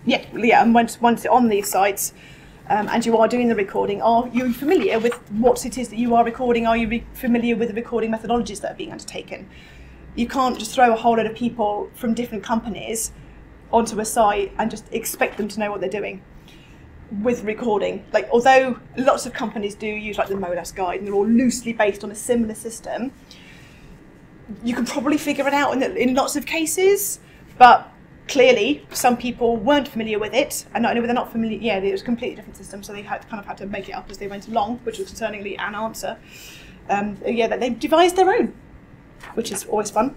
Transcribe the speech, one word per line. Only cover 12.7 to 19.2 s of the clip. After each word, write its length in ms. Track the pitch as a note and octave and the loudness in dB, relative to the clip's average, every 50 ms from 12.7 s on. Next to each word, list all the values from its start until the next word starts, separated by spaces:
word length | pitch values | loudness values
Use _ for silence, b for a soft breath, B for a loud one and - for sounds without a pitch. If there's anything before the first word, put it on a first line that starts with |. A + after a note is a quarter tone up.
| F#3 D#3+ A2 - A3 A3+ - - B B B B B B B - - - - - | -10 -10 -8 -8 -6 -6 -6 -8 B B B B B B B -20 -20 -20 -8 0
onto 280 | - A#3 A3+ A3+ A3 G3+ | 2 2 2 2 -4 -6
a 40 | G#3+ | -6
site 480 | G#3+ - - A3 G#3 G#3 G3+ G3+ F#3+ - - | -2 2 2 4 4 4 0 -4 -4 -4 -4
and 120 | G#3+ A3+ | -4 -4
just 160 | A3+ G#3+ - - | -4 -8 -14 -8
expect 440 | - A3+ A3+ - - - B3+ - - | -8 -6 -6 -6 -2 -2 -2 -2 -2
them 120 | - G#3+ G3+ | -6 -6 -6
to 120 | - A3 | -4 -4
know 100 | G#3+ G#3 | -4 -4
what 100 | G#3 G3 | -4 -4
they're 100 | F3+ F#3 | -4 -4
doing 320 | G3+ G3+ - G3 G3 F#3+ - - - B B B B B B B B B B B B - - - A3 G3 | -4 -6 -6 -8 -10 -12 -18 -20 -20 B B B B B B B B B B B B -20 -16 -12 -8 -2
with 200 | G#3 B3 A#3 - G3+ | -2 -2 -2 -2 -4
recording. 600 | G#3+ G#3+ - B3 A#3 G#3 G3 F#3 F3+ F3+ G3 - - | -6 -6 -4 -2 0 0 0 0 -2 -4 -6 -10 -2
Like, 160 | - G#3+ G3+ - | -2 -2 0 4
although 480 | A#3 A#3+ A#3 C4+ C4+ C4 C4 C4 A#3 - - - - | 2 4 6 8 8 8 6 4 -2 -6 -10 -12 -6
lots 300 | B3 C4 C4+ - B3 | 2 4 4 4 2